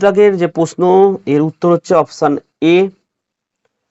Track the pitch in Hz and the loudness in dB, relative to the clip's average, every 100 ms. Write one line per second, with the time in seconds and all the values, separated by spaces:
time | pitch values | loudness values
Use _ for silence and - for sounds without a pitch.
0 | 196 196 208 190 170 170 165 - 180 190 | -2 2 2 0 -4 -4 -6 -2 0 2
1 | 196 190 - 147 156 - 175 170 - 175 | 2 0 -4 -2 -2 -4 -2 -2 0 -2
2 | 143 - 151 143 - _ 160 175 190 190 | -2 -4 -4 -4 -8 _ 0 2 0 -6
3 | _ _ _ _ _ _ _ _ _ | _ _ _ _ _ _ _ _ _